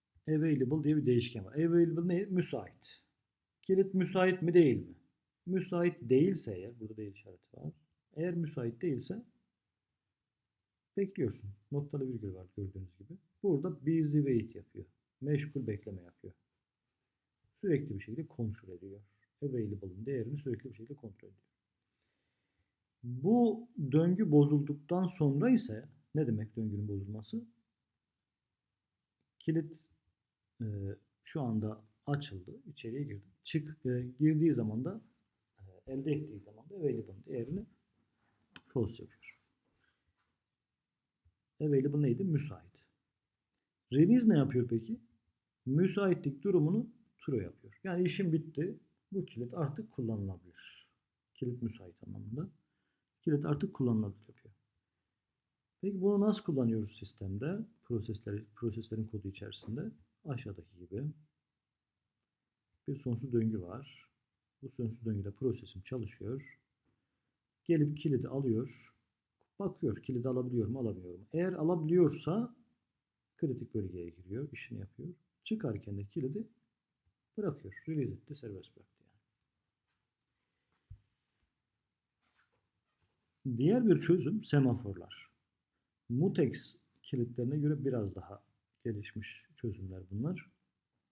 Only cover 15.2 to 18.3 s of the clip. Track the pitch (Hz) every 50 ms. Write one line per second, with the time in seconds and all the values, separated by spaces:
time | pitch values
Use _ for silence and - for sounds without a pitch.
15.2 | 131 143 151 143 147 147 - 143 117 110 104 98 - 107 95 92 87 87 - _
16.2 | - 95 - _ _ _ _ _ _ _ _ _ _ _ _ _ _ _ _ _
17.2 | _ _ _ _ _ _ _ _ - 190 151 123 - - 101 98 - 107 113 151
18.2 | 156 -